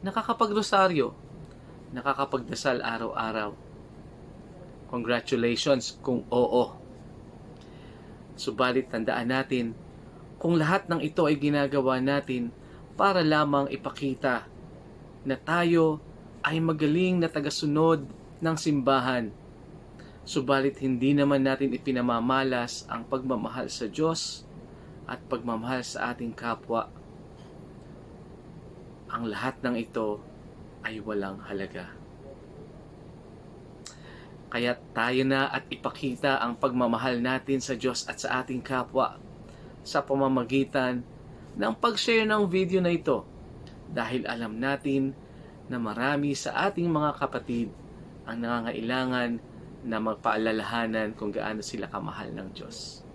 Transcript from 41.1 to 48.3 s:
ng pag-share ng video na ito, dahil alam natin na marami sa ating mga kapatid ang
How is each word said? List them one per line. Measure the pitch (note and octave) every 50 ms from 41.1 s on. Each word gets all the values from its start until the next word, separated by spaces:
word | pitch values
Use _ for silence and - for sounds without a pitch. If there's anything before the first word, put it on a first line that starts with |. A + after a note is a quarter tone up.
| - - - - - - - - -
ng | - G3+ G#3+ A3
pag-share | - - A#3 A3+ G3+ - - A#3 A3+ A3
ng | G#3+ G#3+ G#3+ G#3 F#3
video | E3+ F#3+ F#3+ F3 F#3 F#3+
na | F3+ F3
ito, | E3+ E3 - - C3+ G#2+ - - - - - - - - - - - - - -
dahil | - C3+ A#2 A2 B2 B2+ -
alam | - A2+ A#2 A#2 A2 G#2+ A2
natin | B2 C3+ C#3 C3+ - C#3+ C#3 C#3 C3+ C3+ C3+ - - - - - - - - - - -
na | - B2
marami | A#2 G#2+ G#2 A2 B2 C3+ D3 C#3+ C#3+ D3
sa | C#3+ - - - - - D#3+ G3
ating | G3+ - E3+ F3
mga | E3 D3+ D3+ D3 C#3+ -
kapatid | C#3+ C3+ - B2 - - B2 A#2 A#2 G2+ - - - - - - - - - - -
ang | -